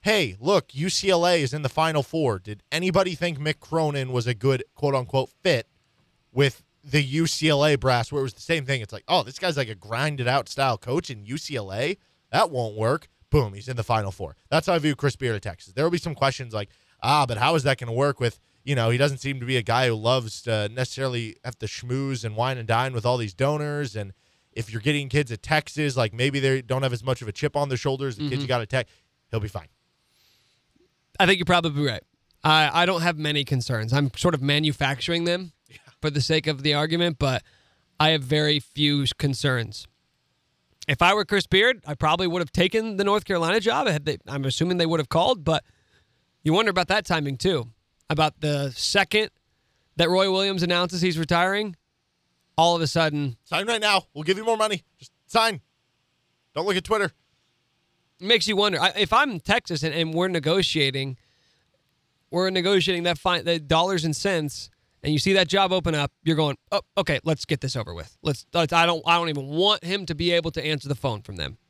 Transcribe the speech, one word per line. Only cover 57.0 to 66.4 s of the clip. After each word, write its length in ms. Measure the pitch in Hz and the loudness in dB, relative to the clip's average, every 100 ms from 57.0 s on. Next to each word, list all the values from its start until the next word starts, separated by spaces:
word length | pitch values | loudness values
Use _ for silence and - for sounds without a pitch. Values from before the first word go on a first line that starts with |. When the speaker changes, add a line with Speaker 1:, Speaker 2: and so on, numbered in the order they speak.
| 190 _ _ _ _ _ _ _ _ _ _ _ | 0 _ _ _ _ _ _ _ _ _ _ _
Speaker 2:
It 40 | 190 | 0
makes 220 | 226 208 | 0 2
you 80 | 196 | 2
wonder. 240 | 208 165 | 2 2
I, 140 | 180 190 | 0 0
if 160 | 208 | 2
I'm 300 | 233 285 185 | 2 2 -2
Texas 420 | - 226 - 160 | 0 0 0 -4
and, 100 | 156 | -2
and 200 | 151 165 | -2 -2
we're 160 | 160 185 | 0 0
negotiating, 880 | 175 151 190 180 160 139 135 135 127 _ _ _ _ _ _ _ _ _ _ _ | 0 0 2 2 0 0 0 -6 -10 _ _ _ _ _ _ _ _ _ _ _
we're 180 | 170 185 | -2 0
negotiating 540 | 185 180 196 185 175 | 0 2 2 2 0
that 140 | 175 160 | 0 0
fi-, 240 | 185 175 | 0 0
the 180 | 170 170 | 0 -2
dollars 460 | 143 160 180 185 160 | 2 2 2 0 0
and 100 | 151 | 0
cents, 540 | 196 175 147 - - _ _ _ | 0 0 -2 -6 -16 _ _ _
and 100 | 143 | -2
you 60 | 151 | 0
see 140 | 185 | 4
that 140 | 190 175 | 2 4
job 240 | 196 190 | 2 2
open 220 | 185 170 151 | 2 0 -2
up, 160 | 143 _ | -4 _
you're 120 | 160 | 0
going, 220 | 156 | 2